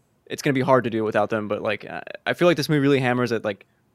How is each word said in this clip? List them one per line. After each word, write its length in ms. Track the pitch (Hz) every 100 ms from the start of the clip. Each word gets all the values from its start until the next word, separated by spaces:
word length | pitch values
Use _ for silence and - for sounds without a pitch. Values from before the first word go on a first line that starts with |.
| _ _ -
It's 140 | -
gonna 120 | 156
be 80 | 135
hard 220 | 127 131 117
to 40 |
do 140 | 113
without 260 | 107 107 104
them, 180 | 110 104
but, 140 | 104
like, 240 | 101 101 -
I, 180 | 80 - - -
I 80 |
feel 140 | 131 175
like 100 | 160
this 120 | 135
movie 100 | 151
really 200 | 139 139
hammers 300 | 127 123 120
that, 120 | 113
like, 220 | 104 98 _ _ _